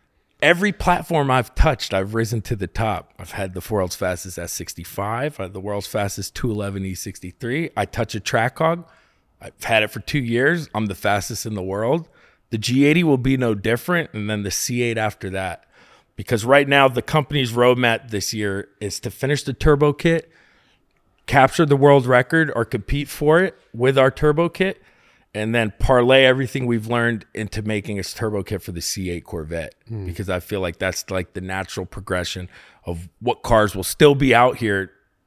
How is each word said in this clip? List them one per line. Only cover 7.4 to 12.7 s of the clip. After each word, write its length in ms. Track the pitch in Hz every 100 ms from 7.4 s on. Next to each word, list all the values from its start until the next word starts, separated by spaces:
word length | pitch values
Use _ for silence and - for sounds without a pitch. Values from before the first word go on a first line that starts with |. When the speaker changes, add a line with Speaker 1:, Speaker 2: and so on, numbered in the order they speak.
| 117 143 170 -
Speaker 1:
I 80 | 98
touch 280 | - 113
a 60 | 107
Trackhawk. 680 | - 117 120 - 160 170 - _ _ _ _ _
I've 240 | - -
had 180 | - 113
it 60 | 107
for 80 | 110
two 220 | - 151
years. 480 | 117 117 139 170 147 107
I'm 100 | 107
the 80 |
fastest 500 | 95 104 101 - 110
in 100 | 113
the 80 | 107
world. 460 | 92 98 117 165 160 _ _ _ _
The 80 | 110
G 260 | 110